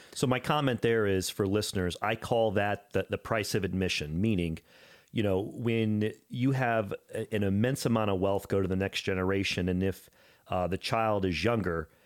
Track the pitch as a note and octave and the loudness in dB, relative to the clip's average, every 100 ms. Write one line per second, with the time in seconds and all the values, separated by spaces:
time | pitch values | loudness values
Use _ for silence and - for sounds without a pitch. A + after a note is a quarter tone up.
0 | - - C3 B2+ - D3+ C3+ A#2 A#2 A2+ | -16 -2 0 0 0 2 2 2 2 4
1 | G2+ F#2+ - - G2 G#2 - G2 F2+ - | 4 2 0 -2 0 2 0 -2 -2 -2
2 | G#2 A#2 - A#2 A2 G2+ G#2 G2+ - F#2+ | -4 -4 -2 0 2 2 0 -2 -2 -4
3 | - G2+ - A2+ G2+ G#2+ F#2 F#2 F2+ - | -2 -4 -2 -2 0 -2 -2 0 0 -2
4 | D2 D#2+ A2+ F#2+ E2+ D#2+ - - - - | -4 0 0 0 0 -4 -10 -20 -20 -20
5 | _ A#2 G2+ F#2+ G#2+ - A#2 A2+ A2 G#2+ | _ -2 0 0 -2 -4 -2 0 2 0
6 | G#2+ - _ B2 C3+ C3 B2 A2+ G2+ - | -2 -4 _ -2 0 2 0 0 -2 -6
7 | - A2 G#2+ G#2+ G2+ G2+ B2 C#3 C3 A2+ | -8 -10 -4 0 2 2 2 0 0 2
8 | G#2 F#2+ G2 G2 - G2 F#2 F#2+ G2 - | 2 2 2 0 0 0 0 0 -2 -2
9 | - F#2 F#2 G2 G2 - F2+ F2+ F#2+ - | -2 0 0 0 0 0 0 2 0 -2
10 | - _ - _ - F#2 F2 F#2 - A2+ | -10 _ -20 _ -6 -2 -2 -2 -2 0
11 | A2 G#2 F#2+ D#2 G#2 A#2 F2+ E2 D#2+ _ | 2 2 0 0 0 0 0 -2 -6 _